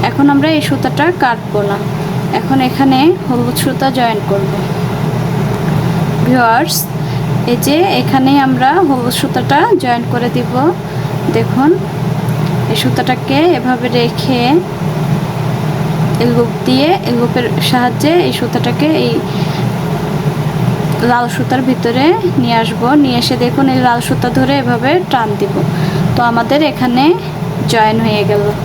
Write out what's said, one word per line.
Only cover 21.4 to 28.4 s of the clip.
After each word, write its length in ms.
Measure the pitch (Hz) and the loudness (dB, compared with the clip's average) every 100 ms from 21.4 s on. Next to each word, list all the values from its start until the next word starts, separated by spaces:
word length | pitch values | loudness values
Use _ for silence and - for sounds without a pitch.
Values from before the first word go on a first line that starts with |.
| 240 254 254 | -2 0 0
ভিতরে 360 | 247 233 240 294 427 370 - | 0 0 2 2 2 0 0
নিয়ে 160 | 240 226 | 2 0
আসব। 200 | 226 - 233 294 | 0 -2 2 4
নিয়ে 160 | 277 240 | 4 2
এসে 120 | 233 247 | 0 0
দেখুন 220 | 240 247 269 | 0 2 2
এই 60 | 254 247 | 2 2
লাল 140 | 240 247 | 2 0
সুতা 200 | 269 247 254 | 0 0 0
ধরে 160 | 254 277 | 2 2
এভাবে 280 | 240 233 254 349 - | 0 0 2 0 0
টান 160 | 254 220 202 | 0 0 -2
দিব। 140 | 196 190 - - - - - | -2 0 -2 0 -2 0 0
তো 60 | - 240 | 2 2
আমাদের 300 | 233 233 277 302 | 2 2 2 2
এখানে 340 | 226 254 247 294 370 - - - - - | 0 0 4 4 2 -2 -6 -6 -4 0
জয়েন 240 | 226 214 220 | 2 2 2
হয়ে 180 | 226 214 196 | 0 0 2
গেল। 140 | 208 | 2